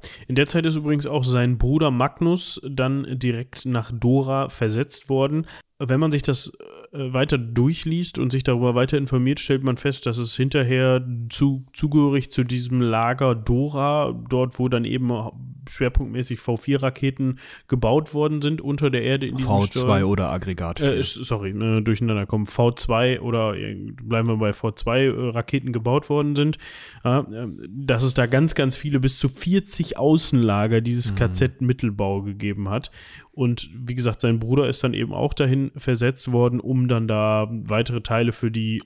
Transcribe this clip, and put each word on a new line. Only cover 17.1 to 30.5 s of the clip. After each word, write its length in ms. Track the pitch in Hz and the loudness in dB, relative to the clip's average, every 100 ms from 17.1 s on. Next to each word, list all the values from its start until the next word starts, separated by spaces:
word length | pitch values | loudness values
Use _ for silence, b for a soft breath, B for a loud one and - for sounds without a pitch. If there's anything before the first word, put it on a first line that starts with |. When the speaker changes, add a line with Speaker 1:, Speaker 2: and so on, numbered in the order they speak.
| 131 131 131 B B - | -2 -2 -4 B B -4
Speaker 1:
gebaut 460 | 127 113 143 151 | 0 2 2 0
worden 280 | 147 151 151 | -2 0 0
sind, 180 | 147 156 | -2 -2
unter 300 | 139 143 147 | -4 0 0
der 120 | 127 | 0
Erde 260 | 117 139 131 | 0 0 -2
in 80 | 123 | -2
diesem 120 | 127 | 2
Speaker 2:
V 180 | 101 98 | 2 2
zwei 140 | - | 2
Speaker 1:
Stollen. 240 | 127 98 | 2 4
Speaker 2:
oder 260 | 98 98 85 | 4 2 0
Aggregat 500 | 90 90 87 85 - | -2 -4 -4 -6 -2
Speaker 1:
Äh, 100 | 143 | 0
Speaker 2:
vier. 80 | 131 | 0
Speaker 1:
s-, 160 | - | 0
sorry, 360 | - 123 110 98 | 0 0 -2 -2
äh, 300 | 101 110 110 | -2 0 2
durchgekommen. 680 | 107 104 117 107 98 107 104 | 2 0 0 0 0 -2 -2
V 260 | - 120 | 2 2
zwei 480 | 117 - 113 127 127 | 2 0 2 2 0
oder, 360 | 117 117 110 95 | -2 -2 -2 -4
äh, 180 | 104 | -6
bleiben 540 | 98 104 127 113 117 117 | -8 -12 -12 -2 0 2
wir 80 | 110 | 2
bei 160 | 107 | 0
V 200 | 98 113 | 0 -4
zwei, 320 | - - 123 | -2 0 2
äh, 260 | 135 - 123 | 2 2 -2
Raketen 420 | 117 - 139 127 | -4 -2 -2 -2
gebaut 360 | 117 117 131 - | -2 0 0 0
worden 260 | 147 147 143 | 0 0 2
sind. 220 | 151 151 B B B B | 0 -2 B B B B
Ja, 220 | 123 131 113 | 0 0 0
ähm, 280 | 107 120 67 71 | -8 -10 -12 -12
dass 340 | 120 139 117 | -6 0 2
es 120 | 131 | 2
da 120 | 131 120 | 2 2
ganz, 280 | 131 160 | 4 2
ganz 220 | - 135 - | 2 0 0
viele, 240 | 147 143 | -2 0
bis 180 | 131 - | 2 2
zu 100 | 135 | -2
vierzig 720 | - 175 190 196 - 165 - | -2 0 0 2 -2 -2 0
Außenlager 800 | 143 156 - 127 113 | 4 4 4 4 4